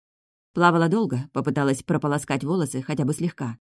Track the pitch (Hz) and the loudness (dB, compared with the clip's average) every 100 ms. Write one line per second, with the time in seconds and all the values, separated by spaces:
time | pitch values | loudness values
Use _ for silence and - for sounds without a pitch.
0 | _ _ _ _ _ - 175 165 165 202 | _ _ _ _ _ 2 4 6 4 2
1 | 208 123 143 135 147 139 139 131 - 170 | 0 -2 -4 -4 -2 0 0 0 0 -2
2 | 151 147 - 139 135 185 147 127 131 151 | 0 -2 -2 -4 -2 -2 -2 -4 -6 -2
3 | 135 151 165 - 131 117 _ | -2 -2 -4 -4 -10 -10 _